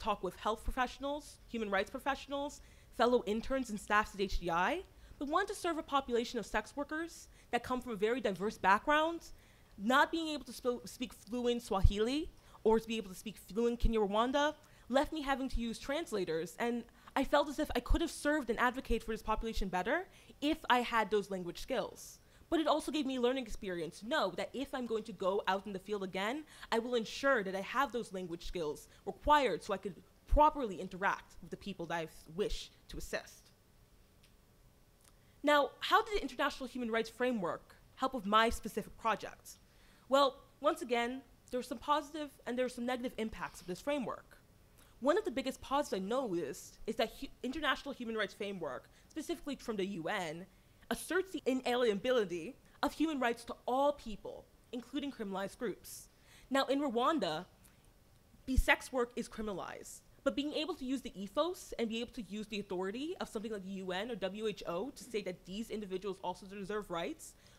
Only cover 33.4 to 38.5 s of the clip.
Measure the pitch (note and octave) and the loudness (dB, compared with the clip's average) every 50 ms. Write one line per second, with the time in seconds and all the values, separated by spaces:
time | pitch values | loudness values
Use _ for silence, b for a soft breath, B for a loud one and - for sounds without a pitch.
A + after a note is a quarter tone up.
33.4 | - - - _ - _ - - - _ - - - _ _ - - - - - | -20 -20 -20 _ -20 _ -20 -20 -20 _ -20 -20 -20 _ _ -20 -20 -20 -20 -20
34.4 | - _ - - - - _ - - _ _ _ - - b b b b b b | -20 _ -20 -20 -20 -20 _ -20 -20 _ _ _ -20 -20 b b b b b b
35.4 | - D4 D4 D4 C#4 - - - - - E4 G#4 A4 A4 G#4 G#4 - C4+ - - | 4 6 6 6 6 4 0 -6 0 4 4 4 4 4 -2 -2 -2 -2 -2 0
36.4 | C#4+ D4 - - C4+ A#3+ - B3 B3 A3 A3+ A3+ A3+ - - - B3 B3+ B3 G#3+ | -2 -2 0 -4 -8 -8 -6 -4 -4 0 2 0 0 0 -2 0 0 2 2 2
37.4 | F3 D#3+ B2 - - - - - - - - - C4 C4 - - F3+ G3+ G#3+ A3 | 0 -2 -2 -4 -8 -16 -20 -20 -20 -20 -6 -2 -2 -2 -2 -2 -2 4 6 6
38.4 | A3+ A#3 | 6 6